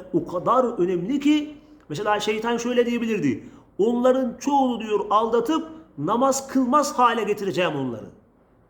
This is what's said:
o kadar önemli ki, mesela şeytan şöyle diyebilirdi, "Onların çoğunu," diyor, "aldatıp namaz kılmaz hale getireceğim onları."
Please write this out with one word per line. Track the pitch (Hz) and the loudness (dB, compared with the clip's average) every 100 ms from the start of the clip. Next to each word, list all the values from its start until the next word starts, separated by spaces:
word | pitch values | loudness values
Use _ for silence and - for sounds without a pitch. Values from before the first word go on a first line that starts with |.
| - | -2
o | 170 165 | -4 -2
kadar | 175 185 247 240 - | -2 2 2 2 0
önemli | 180 180 180 285 | 0 0 -2 0
ki, | 294 302 294 - - - - | 2 2 0 -10 -20 -20 -10
mesela | 151 214 208 | -4 0 0
şeytan | 208 214 233 233 | 0 -2 -2 -2
şöyle | 233 240 240 | 0 0 2
diyebilirdi, | 240 233 208 143 110 - - - - | 0 -2 0 0 -2 -8 -20 -12 -2
"Onların | 214 240 254 262 247 - | 0 4 4 2 0 -4
çoğunu," | 277 285 262 226 | 0 2 2 -2
diyor, | 214 208 - | -2 -2 2
"aldatıp | 202 226 233 233 320 - - - - | 2 2 0 0 -2 -4 -12 -18 -6
namaz | 156 233 269 269 - | -2 2 2 0 -2
kılmaz | 262 247 294 277 - | -2 2 2 2 2
hale | 247 226 | 2 2
getireceğim | 208 202 196 180 175 147 | -2 -2 -2 0 -2 -2
onları." | 131 110 98 - _ _ _ _ _ | -6 -8 -12 -20 _ _ _ _ _